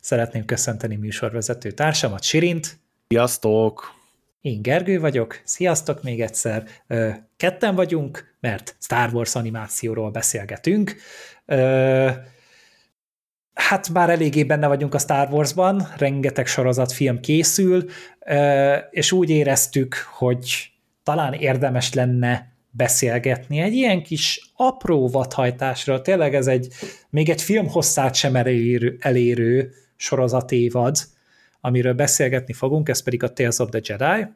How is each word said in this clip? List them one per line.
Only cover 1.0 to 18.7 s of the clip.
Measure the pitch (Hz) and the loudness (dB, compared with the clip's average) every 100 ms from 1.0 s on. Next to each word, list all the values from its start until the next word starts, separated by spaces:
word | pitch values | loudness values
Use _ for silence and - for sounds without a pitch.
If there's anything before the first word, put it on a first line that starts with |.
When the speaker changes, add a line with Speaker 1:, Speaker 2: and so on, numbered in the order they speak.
| 104 - 113 117 110 117 104 | -6 -6 -6 -4 -6 -6 -8
Speaker 1:
társamat, | - 151 151 123 95 | -2 0 0 -2 -4
Sirint. | - 156 175 165 151 - _ _ _ | 0 2 2 -2 -6 -14 _ _ _
Speaker 2:
Sziasztok! | 117 123 - 110 107 110 107 - - _ _ _ _ | 2 2 0 0 2 2 -2 -20 -20 _ _ _ _
Speaker 1:
Én | 147 107 | -8 -6
Gergő | 107 156 185 185 | 0 0 0 0
vagyok. | 156 127 113 - | 0 0 -4 -8
Sziasztok | - - 180 165 - 147 | -10 -2 0 0 -2 -6
még | 131 117 | -6 -4
egyszer. | 110 - 117 110 110 - _ | -4 -4 -4 -4 -8 -20 _
Ö, | 117 110 107 - _ | -2 -2 -4 -14 _
ketten | 175 185 220 | -4 0 -2
vagyunk, | 185 175 165 139 - - _ | 0 0 -2 -4 -10 -20 _
mert | 123 101 - - | -6 -6 -10 -16
Star | - 120 120 | -4 0 0
Wars | 117 113 | 0 -2
animációról | 131 113 113 107 - 117 113 107 | -4 -4 -8 -8 -6 -4 -4 -4
beszélgetünk. | 113 - 110 98 101 - 208 196 - - - - - - | -4 -4 -4 -8 -6 0 0 0 -4 -18 -20 -20 -20 -2
Ö, | 139 131 131 131 131 131 127 - _ _ _ _ _ _ _ _ _ _ _ _ | 2 4 4 4 4 2 0 -10 _ _ _ _ _ _ _ _ _ _ _ _
hát | - - 196 190 | -2 2 2 0
már | 170 170 | 2 4
eléggé | 170 156 143 | 4 4 2
benne | 135 151 147 | 2 4 4
vagyunk | 139 143 | 2 0
a | 143 | -2
Star | - 143 139 | 0 2 2
Warsban, | 147 143 175 185 196 165 - | 2 0 2 2 2 -2 0
rengeteg | 139 139 135 127 123 | 0 2 0 0 -2
sorozatfilm | - 127 123 123 - 135 123 | 0 2 2 0 0 0 0
készül, | - 156 165 - 185 185 180 - - _ - | 0 2 2 2 4 2 0 -12 -20 _ -2
ö, | 143 143 139 139 | 2 4 4 4